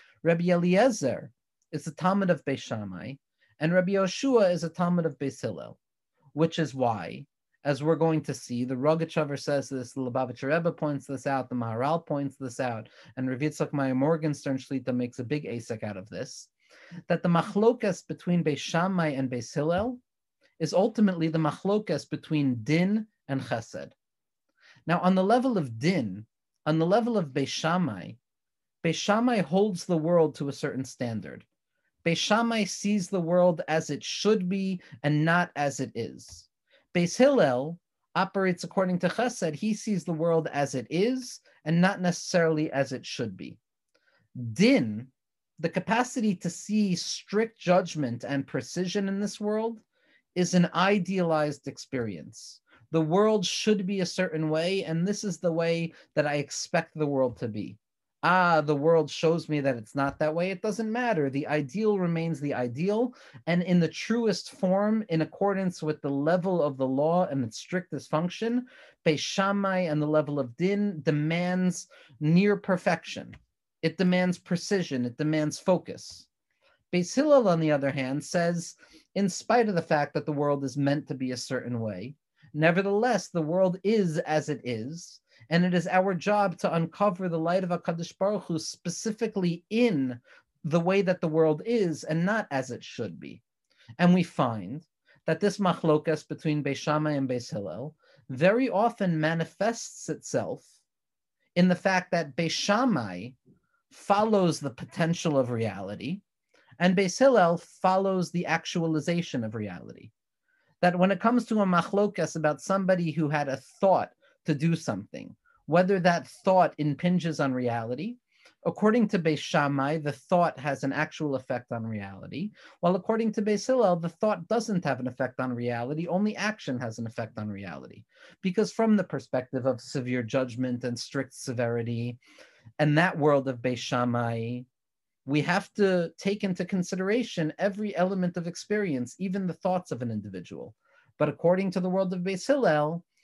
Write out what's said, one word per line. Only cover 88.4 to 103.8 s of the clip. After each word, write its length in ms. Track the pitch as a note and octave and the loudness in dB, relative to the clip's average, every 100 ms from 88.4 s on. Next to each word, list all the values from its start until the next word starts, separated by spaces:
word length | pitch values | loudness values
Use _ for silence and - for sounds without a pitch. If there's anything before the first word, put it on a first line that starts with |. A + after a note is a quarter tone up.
Hu 140 | - E3 | -4 -6
specifically 1040 | - - F3 F3+ A3+ G#3+ A3 G3+ F3+ E3+ - | -6 -8 -10 -6 -6 -4 -4 -2 -2 -2 -2
in 480 | A3 A#3+ D#3 C3 B2 - - _ _ | 2 4 2 -2 -6 -14 -20 _ _
the 160 | D#3 E3+ | -2 0
way 220 | E3+ G3 | 2 2
that 180 | F#3 F3+ | 2 0
the 80 | E3+ | 0
world 340 | D#3 D#3+ D3+ | 4 4 2
is 380 | G3 A#3+ F3+ C#3 | 0 0 0 -2
and 240 | - D#3+ F3+ | -2 0 0
not 220 | A3 G#3 | 0 -2
as 220 | C#3 B2 | -4 -4
it 100 | A#2 | -10
should 380 | - - G#2 D#2+ | -10 -8 -8 -10
be. 220 | C#2+ - _ _ _ _ - - | -16 -18 _ _ _ _ -14 2
And 140 | F3 | 4
we 120 | F3+ | 4
find 600 | E3 - B2+ A2 F#2 D3 - _ _ _ - | 2 -2 -2 -2 -8 -12 -14 _ _ _ -4
that 120 | D#3+ | 0
this 200 | G3+ G3 | 0 0
machlokas 680 | F#3+ E3 D#3+ D3+ D#3 D#3 - | 0 2 2 2 2 -2 -4
between 380 | D3+ D#3+ D3+ | -6 -2 0
Beis 120 | C#3 C3+ | -2 -2
Shammai 360 | - D3+ D3+ | 0 0 0
and 160 | C#3+ C3+ | -2 -2
Beis 220 | B2 A#2+ | -4 -6
Hillel 440 | - G2 F2 D3+ - _ _ - | -8 -8 -8 -12 -14 _ _ -12
very 380 | B2+ F3 A#3 C4 | 2 2 4 2
often 520 | F3+ A3+ A#3 F#3+ D#3+ | 2 0 0 0 0
manifests 880 | D#3 E3 E3 - G#3 A#3 - - - | 0 0 -4 -2 -4 -2 -10 -12 -10
itself 580 | D3+ - B2+ F2+ C3+ _ _ _ _ _ _ _ _ _ | -10 -4 -4 -4 -8 _ _ _ _ _ _ _ _ _
in 140 | - F3+ | 2 2
the 80 | F3 | 2
fact 340 | G3 F#3 F3+ | 2 0 0
that 240 | F3 D3+ | -2 -2
Beis 160 | D#3 E3 | -4 -4
Shammai 800 | - - G#3 C4 D#3 G#2 F2+ A#2+ - _ _ _ _ | -2 0 2 2 0 -2 -8 -12 -16 _ _ _ _